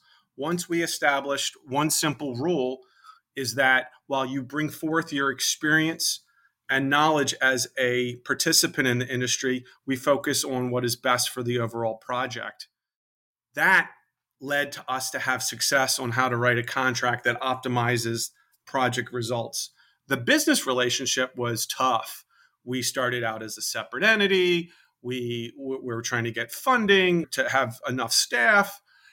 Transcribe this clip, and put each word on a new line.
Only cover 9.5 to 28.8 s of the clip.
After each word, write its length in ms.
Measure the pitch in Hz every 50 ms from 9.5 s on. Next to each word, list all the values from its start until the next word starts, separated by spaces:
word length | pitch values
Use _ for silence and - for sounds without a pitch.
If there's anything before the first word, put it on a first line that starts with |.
| 127 127 123 - - _ _
we 100 | 135 139
focus 480 | 127 - 151 143 139 143 151 135 - -
on 280 | 143 131 123 127 123
what 160 | 123 123 120
is 100 | 120 117
best 320 | - - 131 123 123 - -
for 140 | - 127 123
the 160 | 120 123 120
overall 380 | 117 113 117 117 117 113 113
project. 720 | - - - 127 123 131 123 117 117 107 107 - - - - _ _ _ _ _ _ _ _ _ _ _ _ _ _ _ _ _
That 340 | 143 156 185 190 180 165 - - _ _ _ _ _ _ _ _ _ 131
led 300 | 139 143 143 143 143 -
to 100 | - - -
us 200 | 131 131 127 -
to 80 | - 131
have 240 | 117 135 127 123 123
success 560 | - - 117 - - 139 135 131 127 - -
on 140 | 135 120 117
how 140 | 131 127
to 80 | 127 123
write 220 | 120 120 123 120
a 60 | 120 117
contract 600 | - - 135 127 127 123 123 127 123 120 117 -
that 140 | 123 120 - 131
optimizes 880 | 131 127 120 - 131 123 123 117 120 123 117 113 117 117 113 - - - _ _ _ _ _ _
project 480 | - - 135 127 123 120 123 117 120 123
results. 560 | 123 113 113 123 117 113 113 - - - - - _ _ _ _ _ _
The 100 | - 139
business 500 | 131 120 - 269 311 302 330 285 - -
relationship 720 | 139 127 123 123 123 - - 139 120 - 135 127 127 -
was 300 | 123 120 117 117 107 -
tough. 580 | - - - 127 131 120 - - - - - - _ _ _ _ _ _ _ _
We 160 | 123 127 127
started 420 | 120 - - 135 127 123 123 120 120
out 200 | 113 110 110 113
as 160 | 107 - -
a 20 |
separate 420 | - - - 117 107 - 120 131 180
entity. 680 | 220 220 214 202 190 196 185 180 180 175 170 175 170 - _ _ _ _ _ -
We, 500 | 123 127 123 120 120 120 117 117 - - 139
w-, 240 | 139 131 135 131 -
we 120 | 127 117
were 60 | 113
trying 240 | 113 - 127 117 113
to 60 | 117
get 220 | 113 117 113 - -
funding 720 | - - 269 262 240 220 196 196 190 185 180 175 170 160 - -
to 180 | - 131 117
have 300 | - 135 131 117 120 - -
enough 280 | 139 123 131 120 117 -
staff. 680 | - - - 247 240 120 113 107 - 98 - - -